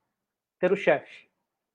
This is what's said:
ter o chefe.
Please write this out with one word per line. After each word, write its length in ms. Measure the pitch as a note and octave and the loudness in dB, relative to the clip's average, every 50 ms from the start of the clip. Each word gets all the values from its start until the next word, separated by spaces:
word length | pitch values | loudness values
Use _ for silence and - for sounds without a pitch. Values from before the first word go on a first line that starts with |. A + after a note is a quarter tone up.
| _ _ _ _ _ _ _ _ _ _ _ _ | _ _ _ _ _ _ _ _ _ _ _ _
ter 120 | - F3+ | -2 -2
o 60 | G3+ G3 | -2 0
chefe. 500 | - F3+ D3+ C3+ - - - - - _ _ _ _ _ _ _ _ _ _ | 2 0 0 0 -2 -8 -20 -20 -20 _ _ _ _ _ _ _ _ _ _